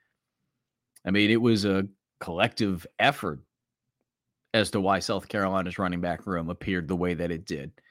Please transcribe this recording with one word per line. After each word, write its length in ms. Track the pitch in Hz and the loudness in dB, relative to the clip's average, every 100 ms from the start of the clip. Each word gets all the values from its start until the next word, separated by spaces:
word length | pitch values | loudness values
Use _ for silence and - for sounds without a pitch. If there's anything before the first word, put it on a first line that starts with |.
| _ _ _ _ _ _ _ _ _ _ 95 | _ _ _ _ _ _ _ _ _ _ 0
I 60 | |
mean, 180 | 98 104 | 4 4
it 120 | 113 | 6
was 220 | 120 110 | 4 4
a 240 | 101 95 101 - _ _ | 4 2 0 -8 _ _
collective 640 | - 85 117 - 104 87 - - | -8 0 0 0 -2 -2 -6 0
effort 400 | 120 147 95 67 - _ _ _ _ _ _ _ _ _ _ | 0 0 -6 -8 -14 _ _ _ _ _ _ _ _ _ _
as 160 | 110 101 | 0 2
to 100 | 107 | 0
why 180 | 95 95 | 2 2
South 300 | - 98 - | 0 -4 -4
Carolina's 500 | 107 95 95 90 90 | -2 0 0 -2 -2
running 220 | 92 87 | -2 -2
back 260 | 87 82 104 | -4 -4 -4
room 220 | 90 82 | -4 -4
appeared 400 | 87 - 90 80 | -6 -4 -4 -2
the 60 | 90 | -2
way 180 | 90 | -2
that 180 | 82 85 | 0 -2
it 140 | 82 92 | -2 -4
did. 260 | 76 69 - _ | -8 -8 -16 _